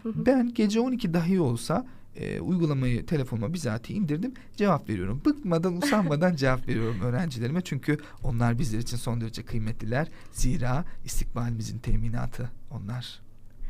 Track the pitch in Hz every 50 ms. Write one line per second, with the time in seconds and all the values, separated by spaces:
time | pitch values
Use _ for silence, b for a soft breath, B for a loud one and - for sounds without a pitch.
0 | B 226 214 151 - 240 269 262 240 240 240 - 214 202 208 226 240 262 254 233
1 | - 180 160 180 165 170 196 185 165 123 117 113 - - 156 214 254 B B B
2 | B B - - - 50 50 50 82 - 180 175 165 151 147 135 127 123 123 110
3 | - - 170 147 131 - 123 110 107 101 170 185 156 123 107 117 - - 175 196
4 | 208 147 147 156 202 262 B B B B B - 202 202 170 131 - - 107 92
5 | 90 95 110 143 - 302 294 294 - 185 170 165 165 185 175 - - 285 302 311
6 | - 269 240 147 175 180 175 139 135 131 127 127 - - 127 113 113 113 117 92
7 | 107 123 120 127 151 165 123 113 117 123 147 180 175 - 156 135 - - 147 147
8 | B B B B - 139 117 117 120 117 117 117 - 117 107 110 117 - 123 120
9 | - 127 117 117 113 113 - - - - - 113 107 107 104 - - 107 117 135
10 | 160 B B B B B - - - 127 - 87 123 123 127 143 175 B B B
11 | - - - - - - - 117 117 120 117 113 107 107 107 113 - 120 107 107
12 | 113 117 113 123 123 123 - - 127 123 - - - - - 107 101 98 120 127
13 | 120 - - - - - - - - - - B B B